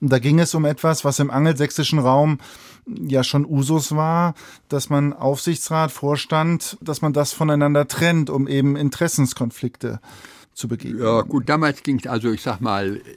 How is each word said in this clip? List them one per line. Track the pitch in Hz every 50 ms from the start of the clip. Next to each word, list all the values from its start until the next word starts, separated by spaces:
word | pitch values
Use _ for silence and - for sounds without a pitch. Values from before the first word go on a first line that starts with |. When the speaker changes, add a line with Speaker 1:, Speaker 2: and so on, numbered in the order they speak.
Speaker 1:
Da | - 131 131 123
ging | 113 147 151 165
es | 170 - -
um | 160 151
etwas, | 147 143 - - 160 160 - -
was | 143 135 -
im | 143 139
angelsächsischen | 123 135 151 165 156 135 147 143 - - 131 - 160 151
Raum | 123 127 131 143 151 156 147 131 - - - - - - - - _
ja | - - - - - 135 131 123
schon | - - 143 147
Usus | - 156 139 131 135 160 156 139 - 151
war, | 151 156 160 165 170 175 175 156 - - - - - _ _
dass | 147 139 - -
man | 147 143 143 143 143
Aufsichtsrat, | - - 135 139 135 - 170 165 - - - 160 160 160 147 -
Vorstand, | - 143 143 147 135 - - 160 156 156 165 170 156 - - - -
dass | - 160 147 -
man | 160 151 135
das | 147 143 - -
voneinander | - 160 151 147 147 147 147 147 147 147
trennt, | - - - 165 170 170 160 147 127
um | 127 135 135 139
eben | 139 139 147 143 143
Interessenskonflikte | 147 147 139 - - 170 160 - - 139 123 - - 131 113 - - - 120 - _ - 120 110 110 - - - - - - - - - _ _
zu | - -
begegnen. | 113 120 120 - 123 117 117 120
Speaker 2:
Ja, | 110 113 113 101
gut, | - 147 135 131 -
damals | 151 160 156 147 139 - -
ging, | 147 139 117 -
also | 123 123 113 113 117 110
ich | - -
sag | 131 110 92
mal, | 120 113 101 98 98 95 101 - - - -